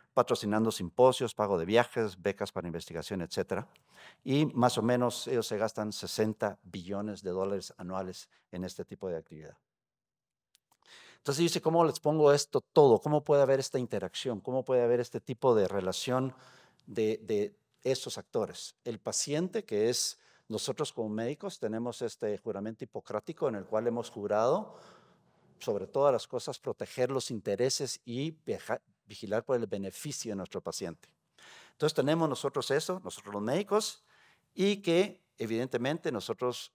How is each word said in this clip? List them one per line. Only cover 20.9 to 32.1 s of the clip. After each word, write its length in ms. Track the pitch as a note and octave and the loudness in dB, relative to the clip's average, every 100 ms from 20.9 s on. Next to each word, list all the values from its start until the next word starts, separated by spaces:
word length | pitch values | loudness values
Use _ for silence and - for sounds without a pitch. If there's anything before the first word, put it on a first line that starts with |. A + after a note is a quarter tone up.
como 160 | - A2 | -4 -4
médicos 500 | G#2+ A#2 D3 G3 - | -2 -4 -4 -8 -6
tenemos 420 | G#2+ A2 A#2+ A2+ | -4 -4 -6 -4
este 360 | A#2+ - A2 G2+ | -6 -4 -4 -4
juramento 460 | A#2 G2 G#2+ A2 | -4 -6 -6 -8
hipocrático 640 | A#2+ G#2+ - G#2+ - D#3+ D3+ | -10 -12 -6 -6 -6 -4 -2
en 60 | G#2+ | -2
el 100 | F#2 | -2
cual 220 | A2 A#2 | -2 0
hemos 220 | A#2 A2 | -2 -4
jurado, 720 | - G2+ G#2 A#2 F3 G#3+ - - - _ _ _ _ _ - | -6 0 2 4 2 -2 -14 -20 -20 _ _ _ _ _ -10
sobre 280 | - G#2 - | -4 -2 -2
todas 260 | C3+ C#3+ | 2 4
las 140 | A#2+ - | 4 0
cosas, 320 | B2+ - - | -8 -8 -8
proteger 520 | - G#2+ G#2+ - B2+ | -8 -8 -6 -2 0
los 200 | C3+ - | 0 -4
intereses 680 | A#2 G#2+ G2+ B2+ - B2 - - | -6 -4 0 0 0 -4 -8 -8
y 260 | A#2+ D3+ D#3+ - | -6 -6 -6 -6
veja-, 360 | F#2+ - A#2+ _ _ - | -6 -4 -8 _ _ -20
vigilar 380 | G#2+ G2 G#2+ | -14 -4 -2
por 140 | - B2+ | 0 -2
el 100 | A2 | -2
beneficio 640 | G2+ F#2+ - D3 C3+ A#2 | -4 -6 -8 -10 -8 -8
de 40 | G2+ | -8
nuestro 260 | F#2 G2 | -8 -8
paciente. 480 | E2+ - F2+ D#2+ - _ _ _ - - - | -8 -6 -6 -8 -16 _ _ _ -20 -20 -20
Entonces 220 | - D#3 | -2 0
tenemos 360 | - C3+ | 2 2